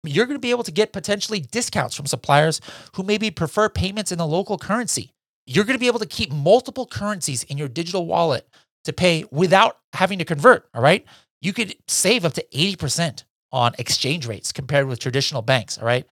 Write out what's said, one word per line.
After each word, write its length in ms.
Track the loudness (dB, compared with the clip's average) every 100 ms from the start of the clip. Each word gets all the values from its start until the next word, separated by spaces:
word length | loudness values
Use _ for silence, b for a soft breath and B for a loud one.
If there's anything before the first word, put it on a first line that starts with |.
| -2
You're 220 | 0 0
gonna 120 | -2
be 120 | -2
able 120 | -2
to 80 | -2
get 220 | -2 -2
potentially 480 | -2 -4 -4 -2 -6
discounts 560 | -4 -4 -2 -4 -4 -6
from 80 | -6
suppliers 560 | -4 4 4 4 -2 B B B -8
who 80 |
maybe 260 | -2 0 -2
prefer 380 | -2 -2 2 0
payments 460 | 0 -4 -4 -6
in 40 | -4
the 80 | 0
local 320 | -2 -2 -6
currency. 540 | -2 -4 -2 -6 -8 _ _ _ -2
You're 200 | 0 2
gonna 140 | 2
be 80 | 0
able 120 | 0
to 60 | -4
keep 260 | -6 -4
multiple 540 | 0 6 4 4 -10 -8
currencies 580 | -6 -6 -4 -4 -6
in 140 | -6 -8
your 100 | -6
digital 380 | -6 -4 -4 0
wallet 420 | 2 2 0 _ b b _ -10
to 80 |
pay 320 | 0 2 2 -2
without 480 | 0 4 6 6 2 _
having 280 | -2 0 0
to 60 | -2
convert, 440 | 6 6 6 _
all 80 | 2
right? 240 | 4 4 0 b b _
You 100 | -6
could 240 | -4 -6 -8 -4
save 340 | 0 2 2
up 100 | 0
to 240 | -4 -6 -2
eighty 200 | -2 -2
percent 480 | -4 -2 -2 -6 _ _ _
on 220 | 0 0 0
exchange 500 | -4 -2 0 -2 -6
rates 260 | -8 -8
compared 340 | -10 0 0 0
with 120 | -4
traditional 420 | -2 -2 -2 -4
banks, 360 | 0 0 0 -4
all 80 | 0
right? 220 | 0 -2